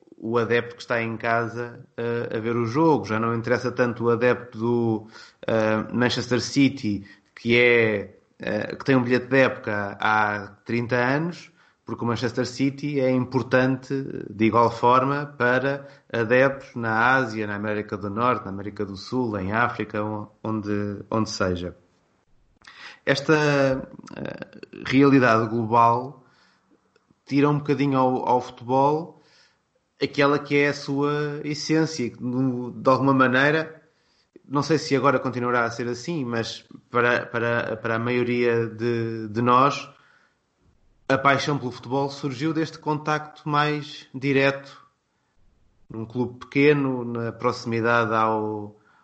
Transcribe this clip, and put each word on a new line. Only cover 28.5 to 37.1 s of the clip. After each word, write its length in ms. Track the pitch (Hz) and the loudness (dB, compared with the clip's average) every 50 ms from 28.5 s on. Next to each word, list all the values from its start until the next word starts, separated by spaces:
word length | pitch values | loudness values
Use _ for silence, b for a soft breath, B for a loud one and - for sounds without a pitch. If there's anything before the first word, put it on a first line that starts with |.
| - - 117 117 131 135 139 147 151 156 175 - - b b b b b b b b b b b _ _ _ _ _ - | -12 -12 -4 0 2 4 4 4 2 0 -4 -6 -14 b b b b b b b b b b b _ _ _ _ _ -4
aquela 380 | 139 139 143 143 143 143 143 143 | -4 -2 0 2 4 4 4 2
que 180 | 143 - 143 | 0 0 2
é 120 | 143 143 143 | 2 2 2
a 60 | 139 | 0
sua 640 | 143 - - 139 139 143 143 147 147 151 147 143 147 151 | -2 -4 -4 -2 0 0 0 0 -2 -4 -4 -6 -8 -8
essência, 680 | 147 151 147 - - 156 160 160 156 156 - 123 113 | -8 -8 -6 -2 0 2 2 2 0 -2 -4 -6 -6
que 120 | - - 120 | -6 -6 -8
no, 500 | 123 123 127 131 131 123 123 123 120 113 | -4 -2 0 0 0 0 -2 -6 -8 -8
de 180 | 110 110 131 | -2 2 2
alguma 240 | 131 123 131 139 139 | 4 4 4 4 4
maneira, 640 | 131 131 123 123 131 139 147 151 160 156 156 - - _ _ _ _ _ _ _ _ _ _ - - _ - | 4 4 4 4 4 4 4 2 0 -2 -4 -10 -18 _ _ _ _ _ _ _ _ _ _ -20 -20 _ -4
não 120 | 131 147 | -2 -2
sei 160 | 139 - 160 | 0 2 0
se 200 | 143 - - 139 | 0 0 0 0
agora 240 | 135 120 143 131 127 | 2 4 4 2 2
continuará 440 | 131 131 117 123 120 123 120 123 117 | 0 -4 -6 -4 -2 0 0 0 0
a 60 | 117 | -2
ser 160 | 117 - 123 | -2 -6 -6
assim, 380 | 120 120 120 - - 175 160 131 | -6 -6 -8 -6 -6 -6 -6 -4
mas 400 | 120 117 117 110 - - - - - - - - _ | -4 -4 -4 -4 -4 -8 -14 -16 -20 -20 -20 -12 _
para, 340 | - 120 120 120 | 0 2 2 2